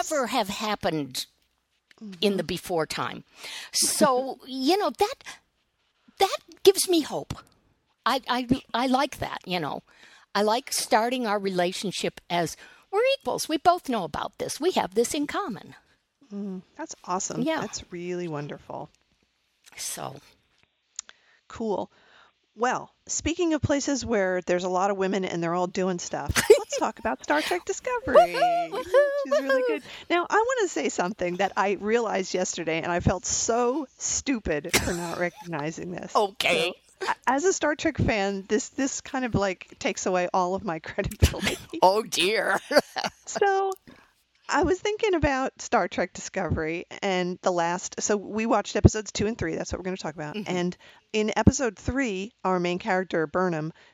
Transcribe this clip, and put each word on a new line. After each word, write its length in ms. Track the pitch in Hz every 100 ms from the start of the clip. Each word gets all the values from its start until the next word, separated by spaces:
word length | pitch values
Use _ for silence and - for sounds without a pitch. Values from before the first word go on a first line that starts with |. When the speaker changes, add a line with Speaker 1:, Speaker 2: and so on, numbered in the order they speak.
| 359
Speaker 1:
never 160 | 302 226
have 200 | 247 196
happened 760 | 208 220 202 190 156 135 131 - _ _ _ _ _ _ - 220 175
in 160 | 202 190
the 40 |
Speaker 2:
Mm-hmm. 40 | 156
Speaker 1:
before 400 | 175 - 170 151
time. 380 | - 117 - - - - - -
So, 680 | - - - 302 254 269 -
Speaker 2:
<laughs> 40 | 269
Speaker 1:
you 320 | 262 262 403
know, 100 | 359
that, 260 | - 415 554 - - _ _ _ _ _ _ _ -
that 180 | 381 571 - -
gives 260 | 381 381 381
me 140 | 339
hope. 320 | 262 170 - - - _ _ _ _ _ 226
I, 160 | 262 -
I, 360 | 247 240 262 -
I 140 | 233 262
like 320 | 254 285 -
that, 220 | 135 -
you 160 | - 180
know. 220 | 143 - - - - - _
I 80 | 202
like 300 | 208 240 -
starting 540 | - - 220 240 254 226
our 120 | 208
relationship 800 | 196 180 180 - 190 - 175 - -
as 260 | 175 160 - - - _
we're 120 | 403 523 554
equals. 300 | - - -
We 100 | 311
both 300 | 349 349 -
know 160 | 226
about 340 | 160 - - -
this. 200 | - -
We 100 | 330
have 220 | - -
this 180 | 208 240
in 140 | 302 294
common. 480 | 339 381 185 - - _ _ _ _ 285
Speaker 2:
Mm, 300 | 202 202 185 - -
that's 160 | 320 -
awesome. 380 | - 185 - -
Speaker 1:
Yeah. 180 | 285 311
Speaker 2:
That's 220 | 214 - -
really 360 | 175 175 180 175
wonderful. 600 | 147 147 147 - 135 - _ _ _ _ _ _ _ - -
Speaker 1:
So. 400 | - - 135 139 - _ _ _ _ _ _ - - - _ _ -
Speaker 2:
Cool. 420 | - 226 190 - _ _ - - _ _ 208
Well, 360 | 247 170 - _ -
speaking 480 | - - 349 339
of 80 | 311
places 420 | - 285 294 269 226
where 340 | 214 185 180
there's 220 | 180 180
a 40 | 180
lot 220 | 185 202
of 60 | 190
women 280 | 190 196
and 180 | 185 175
they're 120 | 165
all 120 | 180 180
doing 320 | 190 185 180
stuff, 320 | - 143 143 -
Speaker 1:
<laughs> 220 | - 466
Speaker 2:
let's 200 | 427 554
talk 200 | 233 -
about 220 | 220 262
Star 160 | - 302
Trek 220 | - 359
Discovery, 500 | - 381 508 494 508 523
Speaker 1:
Woohoo, 540 | 679 508 719 698 679
woohoo, 20 |
Speaker 2:
which 140 | 453 427
is 540 | 508 571 571 539 571
really 200 | 539 523
Speaker 1:
woohoo. 40 | 494
Speaker 2:
good. 160 | 302 - - -
Now, 160 | 349 -
I 60 | 415 480
wanna 220 | 508 370
say 200 | - 240
something 460 | - 180 - 175 180
that 160 | 190 226
I 160 | 196 190
realized 540 | 202 233 214 190 185
yesterday, 460 | 180 185 - 160 160
and 100 | 170
I 80 | 175
felt 240 | 190 185 -
so 600 | - - 233 240 294 262 -
stupid 720 | - - - 240 190 147 165 -
for 160 | -
not 260 | 175 170 165
recognizing 720 | 175 - 175 156 151 165 170
this. 240 | 175 -
Speaker 1:
Okay. 580 | - 196 - - 170 170 - _ -
Speaker 2:
So, 80 | 381
a-, 60 | - -
as 180 | 277
a 80 | 370
Star 240 | - 302 311
Trek 200 | 320 -
fan, 480 | - 220 196 196 190
this, 200 | 214 -
this 300 | - 269 -
kind 240 | - 262
of, 100 | 247
like, 440 | 196 196 175 - -
takes 260 | 233 208 208
away 220 | 180 180
all 200 | 190 180
of 80 | 190
my 140 | 196 160
<laughs> 20 |
credibility. 760 | - - 196 214 - - - - - 330
Speaker 1:
Oh, 200 | 180 208
dear. 580 | 180 - 180 214 175 190
<laughs> 60 | - 294 - - - - -
Speaker 2:
So, 460 | - 403 392 392 381 - - _ _ _ _ -
I 160 | 285
was 160 | 330 370
thinking 340 | 415 427 440
about 480 | 339 294 262 262 -
Star 240 | - 226 175
Trek 260 | - 180
Discovery 720 | - - 185 175 - 156 170 - -
and 380 | 202 180 180 185
the 100 | 190
last, 500 | 175 170 180 - -
so 140 | - 208
we 280 | - 214 226
watched 280 | 220 -
episodes 380 | 208 - 214 202
two 160 | - 214
and 100 | 240
three, 160 | 165
that's 180 | 170 185
what 60 | 175
we're 60 |
gonna 120 | 185 185
talk 200 | 165 160
about. 180 | 151
Speaker 1:
Mm-hmm. 220 | 208 190 180
Speaker 2:
And 200 | 180 - - - _
in 200 | 220 214 -
episode 400 | 254 269 240 185
three, 540 | - 254 247 190 208 -
our 140 | 190 185
main 220 | 175 180
character, 480 | 226 185 185 170 156
Burnham, 440 | 180 185 160 156 - -